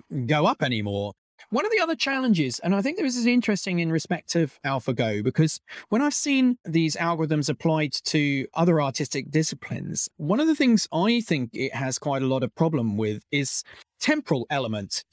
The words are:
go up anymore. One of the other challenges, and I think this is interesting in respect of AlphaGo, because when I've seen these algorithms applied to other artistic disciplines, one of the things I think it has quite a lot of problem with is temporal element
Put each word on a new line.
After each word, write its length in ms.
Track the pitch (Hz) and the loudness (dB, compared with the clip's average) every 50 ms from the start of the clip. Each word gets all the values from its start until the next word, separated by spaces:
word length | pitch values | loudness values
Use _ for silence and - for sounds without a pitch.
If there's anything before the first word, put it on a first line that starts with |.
| - - - 139 123 | -14 -10 -8 -6 -2
go 180 | 113 151 147 156 | 0 2 2 2
up 160 | 214 269 - | 2 2 0
anymore. 520 | 151 131 123 110 101 101 101 98 101 101 95 _ _ _ _ - - - | 0 0 0 0 -2 -2 -2 -2 -4 -4 -8 _ _ _ _ -20 -10 -4
One 140 | 202 254 349 | -2 -2 0
of 60 | 427 | 0
the 80 | 466 415 | 0 0
other 160 | 339 330 320 | 0 0 -2
challenges, 640 | - - 277 269 262 262 240 208 165 147 127 120 - | -2 -2 -4 -2 0 2 2 2 2 2 0 -2 -4
and 160 | - 165 196 | 0 0 0
I 60 | 196 | 2
think 160 | 196 269 330 | 0 -2 -2
this 180 | 392 339 262 247 | -2 -2 -2 0
is 100 | 247 226 | 0 2
interesting 540 | 240 247 247 - - 202 185 - 190 180 175 | 2 2 2 2 2 0 -2 -2 -2 -2 0
in 120 | 170 165 | 0 0
respect 440 | 160 156 - - 180 156 - - - | 0 -2 0 -2 -4 -6 -4 -2 0
of 240 | 170 160 135 - _ - | 0 0 0 -2 _ -4
AlphaGo, 580 | 139 139 127 - - 123 117 123 113 104 104 107 | -4 -4 -2 -2 -2 -2 0 0 0 0 0 0
because 360 | 127 - - 160 160 - - _ - - - - | 0 2 2 2 2 0 -6 _ -16 -18 -14 -6
when 140 | - 208 233 | -2 0 2
I've 120 | 285 294 262 | 2 2 0
seen 440 | - - 294 277 262 254 247 247 - - | 0 0 2 2 4 4 4 2 0 -4
these 320 | - 156 165 165 156 - | 0 2 2 2 2 0
algorithms 520 | - 170 170 170 156 160 147 156 151 135 147 | 0 -2 -2 0 0 0 0 2 0 0 0
applied 440 | 143 - - 165 160 156 151 143 - - - | -2 0 0 0 2 2 0 -2 -4 -6 -4
to 420 | - - 151 147 143 139 135 127 - - | 0 0 2 2 2 0 -2 -2 -4 0
other 280 | 156 165 180 165 151 | 2 4 4 4 4
artistic 500 | 143 135 123 - 147 - - 139 127 139 | 2 0 -2 -4 -4 -4 -4 -6 -6 0
disciplines, 800 | 143 156 160 - 143 - - - 120 - 92 - - - - - _ | 0 0 0 0 -4 -8 -10 -8 -8 -8 -6 -6 -6 -6 -6 -6 _
one 240 | - 151 147 196 254 | -6 -2 0 0 2
of 60 | 311 | 2
the 80 | 320 311 | 2 2
things 320 | - 277 254 233 202 - - | 4 4 4 4 4 2 0
I 300 | - 160 185 220 233 240 | -2 0 2 2 2 0
think 300 | 226 - 170 139 123 117 - | 0 0 -2 -2 -2 -4 -4
it 200 | - 131 135 - | -6 -6 -4 -4
has 240 | 113 135 131 131 | -4 -4 -4 -4
quite 240 | - - 147 139 135 | -4 -4 -2 -2 0
a 60 | 135 | 0
lot 160 | 131 131 131 127 | 0 0 0 -2
of 100 | 107 - | -4 0
problem 420 | - 160 165 160 135 117 110 101 | 0 0 0 2 0 0 0 0
with 260 | 104 110 107 107 101 - - | 0 -2 -2 -2 -6 -6 -4
is 320 | - 143 139 - - - - - - - - _ _ - | -2 -2 -2 -2 -4 -8 -8 -10 -18 -20 -20 _ _ -4
temporal 460 | - - 311 302 - - 160 123 117 - | 0 0 0 0 0 -2 -2 -2 -2 -4
element 560 | 151 139 127 113 110 107 98 - - - - - | -4 -2 -2 -2 -4 -4 -4 -6 -8 -8 -8 -8